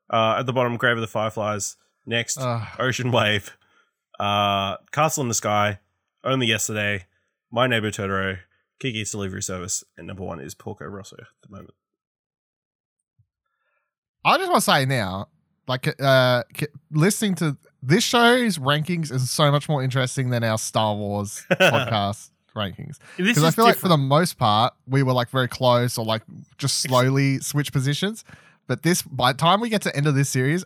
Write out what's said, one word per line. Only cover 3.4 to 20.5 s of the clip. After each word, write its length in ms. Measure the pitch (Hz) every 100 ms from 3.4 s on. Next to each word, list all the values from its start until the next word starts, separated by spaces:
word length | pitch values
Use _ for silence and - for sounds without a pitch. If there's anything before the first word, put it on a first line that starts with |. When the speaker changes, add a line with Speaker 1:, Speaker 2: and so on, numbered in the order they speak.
| - - _ _ _ _ _ -
Speaker 1:
Uh, 560 | 101 101 101 101 98 - _
Castle 300 | - 156 151
in 60 | 123
the 40 |
Sky. 460 | 113 110 104 104 98 _ _ _ _ -
Only 200 | 131 117
Yesterday. 600 | 110 - 107 104 101 - _ _ _ _
My 140 | 117 127
Neighbor 220 | 117 107
Totoro. 500 | 101 98 98 95 92 - _ _ _
Kiki's 300 | 131 110 104
Delivery 300 | 107 98 95
Service. 420 | 104 92 87 - - -
And 80 | 85
number 160 | 95
one 180 | 92 85
is 120 | 69
Porco 320 | - 107 104 -
Rosso 300 | 98 - -
at 80 | - _
the 80 | _
moment. 240 | 95 80 _ _ _ _ _ _ _ _ _ _ _ _ _ _ _ _ _ _ _ _ _ _ _ _ _
Speaker 2:
I 140 | 165 269
just 120 | 370
wanna 120 | 330
say 240 | - 165 131
now, 420 | 131 95 95 - _ _ _ -
like, 200 | 127 156 -
uh, 420 | 139 131 127 123 -
k-, 140 | - 151 - -
listening 440 | 151 180 208 214 175
to 220 | 160 139 _ _
this 220 | 127 190
show's 540 | - 247 233 254 240 165
rankings 540 | 131 151 156 175 147
is 180 | 131 127
so 200 | - 147
much 160 | 143 -
more 160 | 147
interesting 460 | 131 131 127 - 127
than 140 | 120
our 140 | 113